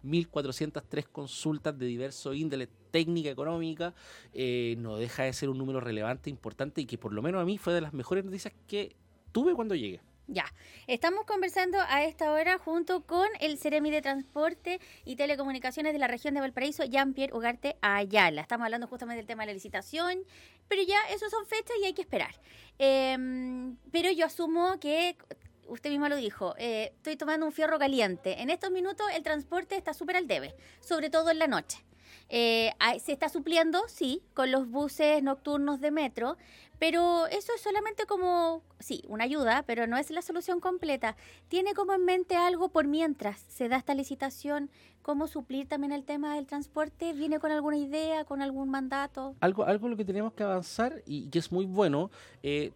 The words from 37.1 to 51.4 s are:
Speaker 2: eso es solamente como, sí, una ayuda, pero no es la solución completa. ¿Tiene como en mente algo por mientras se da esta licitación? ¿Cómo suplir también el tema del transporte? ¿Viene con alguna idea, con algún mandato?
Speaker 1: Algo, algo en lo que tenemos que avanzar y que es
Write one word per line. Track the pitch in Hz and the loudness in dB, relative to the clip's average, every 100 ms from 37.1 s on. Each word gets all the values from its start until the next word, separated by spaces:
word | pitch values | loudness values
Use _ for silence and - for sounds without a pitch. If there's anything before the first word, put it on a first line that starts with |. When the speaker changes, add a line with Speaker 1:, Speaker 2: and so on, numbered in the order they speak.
| 339 330 | 4 2
Speaker 2:
eso | 403 - 466 | 0 -2 -2
es | |
solamente | 415 403 427 427 427 | 0 0 0 -4 -2
como, | 392 359 349 330 330 - - | 2 4 4 2 0 -8 -18
sí, | - - - | -8 -8 -6
una | 214 | -2
ayuda, | 240 302 233 247 285 | 0 2 4 2 2
pero | 233 226 | -2 0
no | 240 | 0
es | 285 | -2
la | 320 | -4
solución | - 339 349 349 | -4 -6 -2 0
completa. | 370 370 320 269 220 - - - _ | 0 -2 -2 0 -2 -4 -18 -20 _
¿Tiene | 349 381 | 0 2
como | 403 381 | 0 2
en | 381 359 | 4 4
mente | 370 359 349 | 2 2 4
algo | 349 349 370 | 4 2 2
por | 330 285 | 2 2
mientras | 302 320 277 208 202 | 2 2 0 -4 -6
se | - - 240 | -16 -6 0
da | 262 | 0
esta | 254 | 2
licitación? | 277 269 269 269 - 285 294 285 - - _ | -2 -2 -4 -6 -6 -4 -4 -4 -10 -20 _
¿Cómo | - 285 311 | -2 -2 -2
suplir | 302 247 262 269 | -4 -4 -6 -4
también | 294 285 | -2 -2
el | 285 269 | -4 -4
tema | 294 294 294 | -4 -2 -4
del | 269 | -4
transporte? | 285 285 302 302 - 339 | -6 -4 -2 -2 -2 -4
¿Viene | 285 302 302 | -2 0 0
con | 311 | 2
alguna | 302 294 294 | 0 0 0
idea, | 277 311 320 320 302 | 0 -2 0 -2 -2
con | 277 | -4
algún | 277 269 277 | -4 -2 -2
mandato? | 269 262 277 277 - 269 269 | -2 -2 -2 -2 -6 -10 0
Speaker 1:
Algo, | 185 190 - | 2 2 2
algo | 208 240 | 2 0
en | |
lo | 214 | -2
que | 196 | -2
tenemos | 190 220 | -2 -2
que | 220 | -2
avanzar | 202 185 175 - 240 320 - | -2 -2 -2 -2 -2 -2 -8
y | 143 139 | -8 -2
que | |
es | 165 | -2